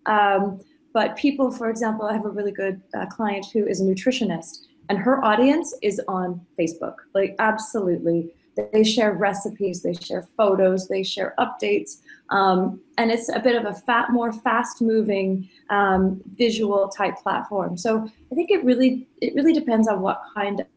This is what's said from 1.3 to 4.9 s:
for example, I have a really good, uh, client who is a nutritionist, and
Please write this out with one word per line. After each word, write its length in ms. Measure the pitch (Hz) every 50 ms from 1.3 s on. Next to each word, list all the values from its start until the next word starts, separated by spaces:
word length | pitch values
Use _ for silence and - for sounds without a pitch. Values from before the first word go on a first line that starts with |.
| 277 277 269 254
for 180 | 254 - 240 226
example, 360 | 226 220 233 220 220 214 214
I 80 | 208 220
have 120 | 220 208
a 40 | 214
really 220 | 185 208 208 202 196
good, 280 | - 196 196 185 190 - _ - 214
uh, 80 | 185 190
client 380 | - - 226 208 202 196 190 - -
who 140 | 226 208 -
is 140 | 208 175
a 20 | 190
nutritionist, 760 | 190 185 190 - 262 254 - 226 190 170 165 - - - - - _ _ _ _
and 80 | -